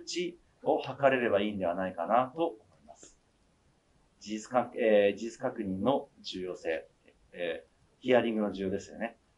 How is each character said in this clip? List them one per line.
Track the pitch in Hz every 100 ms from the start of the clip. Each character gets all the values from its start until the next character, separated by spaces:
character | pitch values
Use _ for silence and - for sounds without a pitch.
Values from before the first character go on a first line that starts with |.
| -
値 | 170 175 - _ _
を | - 156
測 | 135 127 139
れ | 127
れ | 117
ば | 101
い | 107
い |
ん | 104
で | 87
は |
な | 90 92
い |
か | 90 85
な | 117 127 160
と | 165
思 | - _ _
い | _
ま | -
す。 | - _ _ _ _ _ _ _ _ _ _ _
事 | 104
実 | 107 117
関 | 123 -
係、 | -
え | 113 104 101 101
ー、 |
事 | 117
実 | -
確 | 127 123
認 | 98 95
の | 113 139 - _
重 | - 95
要 | 90 87
性、 | 87 80 - _ _ _ _
え | 90 87 76 - _ _ _
ー、 |
ヒ | 127 123
ア |
リ | 113
ン | 107
グ |
の | 104
重 | 95 95
要 |
で | 98
す | -
よ | 76
ね。 | 117 - _